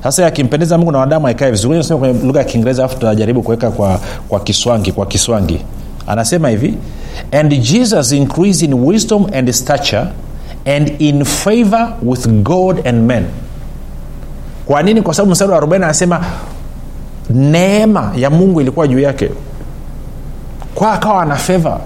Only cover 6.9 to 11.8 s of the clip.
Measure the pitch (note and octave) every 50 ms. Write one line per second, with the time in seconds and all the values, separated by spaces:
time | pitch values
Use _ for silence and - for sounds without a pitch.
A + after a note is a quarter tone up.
6.9 | - - - - - - - - - C#3+ D3+ D3+ C#3+ C#3 A#2 A2+ D#3 A#3 B3+ A3
7.9 | A3 F#3 C#3 A#2 C#3+ C#3 C#3 - - D#3 F3 G3+ F#3+ D3 E3+ D3+ C3+ B2 A#2+ D3
8.9 | G3 A3 G3 - A3 G#3 G3+ - - C3 B2+ B2 A#2+ - - - D3 C3+ - -
9.9 | - G#2 - - - - - - - - - - - - - C3+ C#3+ C#3+ D3 D3+
10.9 | D3+ C#3+ D3+ D3 C#3+ C#3+ C#3+ C3 - - - G3 G#3+ A#3+ A#3+ G3 G#3 A3+